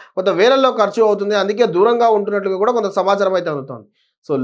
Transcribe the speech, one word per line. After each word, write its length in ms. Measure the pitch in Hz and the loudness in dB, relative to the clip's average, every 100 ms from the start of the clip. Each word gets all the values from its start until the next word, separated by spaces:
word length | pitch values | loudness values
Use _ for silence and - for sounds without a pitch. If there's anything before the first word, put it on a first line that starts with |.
| - - | -14 -4
కొంత 120 | 185 170 | -2 2
వేలల్లో 260 | 226 269 262 | 2 4 2
ఖర్చు 320 | 226 202 226 220 | 2 -2 2 0
అవుతుంది, 280 | 202 202 208 | 0 0 -2
అందుకే 220 | 196 208 226 175 | -2 0 0 2
దూరంగా 320 | 220 240 233 214 | 2 2 2 2
ఉంటున్నట్లుగా 400 | 202 202 190 190 | 0 -4 -4 -2
కూడా 80 | 214 240 | 0 0
కొంత 140 | 202 190 | -2 -2
సమాచారం 340 | 185 202 190 185 | 0 0 0 -2
అయితే 100 | 170 | -4
అందుతోంది. 340 | 147 135 120 104 _ _ _ - | -6 -8 -14 -18 _ _ _ -6
So, 60 | 139 | -4